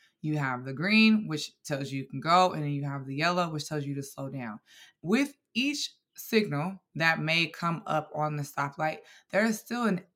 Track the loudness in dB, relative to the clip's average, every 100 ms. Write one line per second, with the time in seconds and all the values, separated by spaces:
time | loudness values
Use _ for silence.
0 | _ -8 -2 0 -2 -4 -6 -4 4 8
1 | 8 6 2 -6 -6 _ -6 -4 -4 -6
2 | -6 -4 4 6 6 2 -2 -2 -4 -6
3 | -6 0 0 2 0 -4 -4 -4 -4 -6
4 | -8 -10 -10 -8 -10 -12 _ -20 -20 _
5 | 0 2 0 -6 _ -2 -2 -4 -8 _
6 | _ -16 0 0 2 -2 -4 -8 _ 0
7 | 0 2 0 0 0 -2 -2 -2 0 -2
8 | -2 -4 -2 -2 -6 -4 -6 -2 -4 -4
9 | -14 -20 -4 0 2 0 -4 -2 0 -2
10 | -4